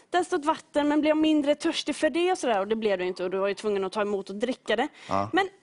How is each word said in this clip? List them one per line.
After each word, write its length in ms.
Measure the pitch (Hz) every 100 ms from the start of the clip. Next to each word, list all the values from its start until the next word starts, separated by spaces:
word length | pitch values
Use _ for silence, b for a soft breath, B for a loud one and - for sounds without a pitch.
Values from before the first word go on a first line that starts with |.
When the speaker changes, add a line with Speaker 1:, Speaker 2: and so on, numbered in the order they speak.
| _
Speaker 1:
där 140 | 349
står 140 | - 359
ett 60 |
vatten, 420 | 294 311 - 294 294
men 140 | 302
blir 80 | 302
jag 60 | 311
mindre 380 | 311 302 277
törstig 400 | 294 330 - -
för 140 | - 302
det 220 | 330 359
och 60 | 359
sådär? 220 | 254 202
Och 80 | 202
det 80 |
blev 220 | 220 214 185
det 60 |
ju 40 | 180
inte, 160 | 180
och 60 | 180
du 80 | 190
var 100 | 196
ju 60 |
tvungen 300 | 190 214 196
att 80 | 190
ta 100 | 214
emot 280 | 208 196 190
och 60 |
dricka 400 | 202 247 - -
det. 120 | 220 294 B B
Speaker 2:
Ja. 200 | 98 104
Speaker 1:
Men, 160 | 349 381 -